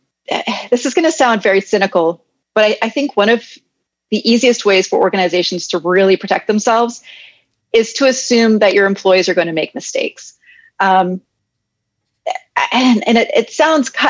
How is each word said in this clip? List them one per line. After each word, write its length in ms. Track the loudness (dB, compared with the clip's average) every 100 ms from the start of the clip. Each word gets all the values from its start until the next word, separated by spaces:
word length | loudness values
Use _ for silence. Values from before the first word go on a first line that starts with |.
| _ _ -8 -6 -6 -8 -4
this 160 | -2 -2
is 80 |
gonna 180 | -2 0
sound 300 | 2 0 2
very 200 | 0 0
cynical, 640 | 0 -2 0 0 -2 -2 _ _ _
but 100 | 0
I, 140 | 0 0
I 60 | -4
think 280 | -4 -2 0
one 120 | 2
of 140 | 0 -2 -20 _ _ _ _ _
the 180 | -4 0
easiest 360 | 2 2 2 2
ways 220 | 0 0
for 120 | 0
organizations 680 | 0 0 -2 -2 -4 -6 -6
to 100 | -6
really 380 | -2 2 2 0
protect 300 | 0 -4 -2
themselves 540 | -2 0 0 0 -6 -20 -20 -20 _ _ _ _
is 200 | 0 0
to 120 | 0 0
assume 540 | 0 0 2 2 4
that 140 | 2
your 120 | 2 2
employees 420 | 0 2 2 2
are 40 |
gonna 200 | -2 -2
make 200 | -4 -6
mistakes. 640 | -8 -10 -8 -8 -10 -20 -20 _ _ _ -4
Um, 420 | 2 2 0 -4 -12 _ _ _ _ _ _ _ _ _ -10 -10 -8 -6 -2
and, 360 | 0 2 2 2
and 100 | 0
it, 140 | 2
it 180 | 0 -2
sounds 380 | 0 0 2 -2
cu-, 200 | -4